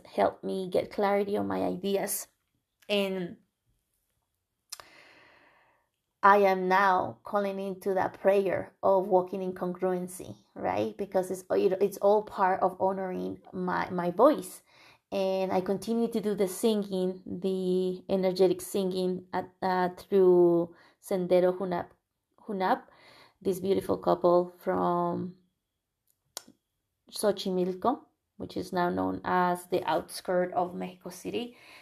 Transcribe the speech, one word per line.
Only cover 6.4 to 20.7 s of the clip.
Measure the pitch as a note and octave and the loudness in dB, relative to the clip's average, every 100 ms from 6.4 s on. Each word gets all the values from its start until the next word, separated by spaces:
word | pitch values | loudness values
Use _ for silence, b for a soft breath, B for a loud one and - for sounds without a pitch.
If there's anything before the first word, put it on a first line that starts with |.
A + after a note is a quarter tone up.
| G3 F#3+ F#3 | 4 2 2
now | F#3+ G3 F#3 - A#2 | 4 4 2 0 -8
calling | - G#3 G3 G3 | -6 -4 -4 -6
into | G3 F#3+ G3+ | -8 -6 -2
that | F#3 F#3 - | 0 -2 0
prayer | G3 G3+ G3 - - _ | 2 4 2 -2 -6 _
of | G3 G3 G3 | 2 2 4
walking | F#3 F#3 G3 | 2 2 -4
in | F#3 | -6
congruency, | F#3 F3+ F3+ F#3 F3+ F3+ - - - _ - | -6 -6 -4 -2 -2 -6 -12 -14 -16 _ -8
right? | F#3+ G3 A3 - | -4 -2 -4 -4
Because | G3 F#3+ F3+ | -4 -2 -2
it's, | F#3 - | -6 -2
it, | F#3+ G3+ F#3 | 2 2 2
it's | G3+ F#3+ | 0 2
all | G3+ G#3+ | 4 4
part | G#3 - F#3 F#3+ | 0 0 0 2
of | F#3+ F#3 | 0 0
honoring | F#3+ F#3+ F#3+ F#3 F#3 F#3+ - | -2 -2 -6 -6 -8 -10 -12
my, | F#3 F3+ F3 - | -6 -4 -2 -2
my | F3+ F3 | -2 -2
voice. | E3+ C#4 G3+ - - b b b b _ | 6 6 6 -2 -16 b b b b _
And | G3 F#3+ F#3+ F#3+ | -4 -2 -2 0
I | F#3+ | 0
continue | F#3 G3 G#3+ A3+ A#3 | 0 -2 -2 -2 0
to | A3+ | -2
do | G3+ | -2
the | G3 F#3+ | 0 -2
singing, | - A#3 G#3 G3+ F#3+ F#3 F#3 - | 0 0 0 -2 -2 -2 -4 -10
the | F#3 F#3+ F#3+ F#3 F#3 F#3 F3+ - | -6 -4 -2 0 0 0 -4 -4
energetic | F#3+ F#3 F#3 F#3 F#3 | 0 0 4 4 2
singing | - G3+ F#3 F#3 F#3 F#3 - | -4 -4 -2 -2 -2 -4 -6
at, | F#3 F#3 _ | -8 -8 _
uh, | F#3 F#3 F3+ F3+ | -2 0 0 -4
through | - G3+ F#3 F3+ F3 E3+ E3+ | 0 6 8 8 8 6 2